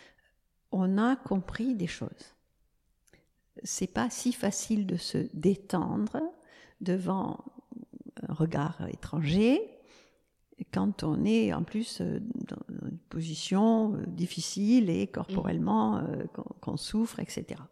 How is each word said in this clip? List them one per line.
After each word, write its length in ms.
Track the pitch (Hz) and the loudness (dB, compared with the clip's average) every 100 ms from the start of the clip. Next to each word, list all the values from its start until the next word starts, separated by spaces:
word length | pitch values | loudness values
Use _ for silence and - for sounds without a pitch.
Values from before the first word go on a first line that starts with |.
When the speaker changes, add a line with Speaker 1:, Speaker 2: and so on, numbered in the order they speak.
| - _ _ _ _ _ - | -20 _ _ _ _ _ -4
Speaker 1:
on 260 | 190 185 196 | 0 4 4
a 180 | 233 262 | 4 2
compris 600 | - 196 - - 254 226 | 2 -2 -2 -2 -2 0
des 120 | 175 | -2
choses. » 480 | - - - - _ _ _ _ _ _ _ _ _ _ _ _ - | -4 -8 -10 -20 _ _ _ _ _ _ _ _ _ _ _ _ -14
C'est 280 | - - 190 | -8 -4 -2
pas 160 | - 240 | 0 -2
si 220 | - 247 | 0 -2
facile 540 | - 202 - - 214 190 | 0 0 -2 0 0 2
de 100 | 175 | -2
se 320 | - - - | -2 -2 -2
détendre 880 | - 170 - - 180 180 202 208 269 320 - - - - - | 2 2 2 0 -2 0 0 0 -2 -4 -6 -20 -20 -20 -8
devant 640 | 180 185 185 190 - - - - - - - - - - - | -2 0 0 -2 -2 -6 -12 -20 -18 -16 -16 -16 -16 -12 -8
un 60 | |
regard 540 | 151 160 143 156 170 175 | 0 0 0 -2 -4 -8
étranger 840 | - - 165 147 185 226 330 440 - - - _ _ _ _ _ - - | -8 -6 -2 2 4 6 4 2 -10 -20 -20 _ _ _ _ _ -14 -4
quand 300 | 190 196 - | 0 0 0
on 200 | 160 151 | 0 2
est 300 | 208 226 220 | 4 4 4
en 100 | - | 2
plus, 380 | 170 214 226 - | -2 -2 -4 -4
euh, 180 | 175 - | -4 -4
dans 380 | - - - - - | -4 -6 -6 -10 -10
une 280 | - - 170 - | -8 -8 -10 -8
position, 840 | 170 165 156 - 190 220 226 214 | -6 -6 -6 0 4 6 6 2
euh, 120 | 202 175 | 0 -4
difficile 840 | 175 175 - - 190 208 247 190 | -4 -4 -2 -6 0 6 6 6
et 160 | 180 196 | 2 0
corporellement, 960 | - 175 190 - 170 202 214 214 208 | -4 -2 -2 0 0 2 4 4 2
Speaker 2:
Mhm. 60 | - | -2
Speaker 1:
euh, 140 | - - | -4 -6
qu'on, 100 | - - - | -8 -10 -8
qu'on 180 | - - | -6 -6
souffre, 420 | - 214 226 - | -2 -2 -2 -4
et 100 | - | -6
cetera. 400 | - 165 - 139 | -6 -8 -10 -12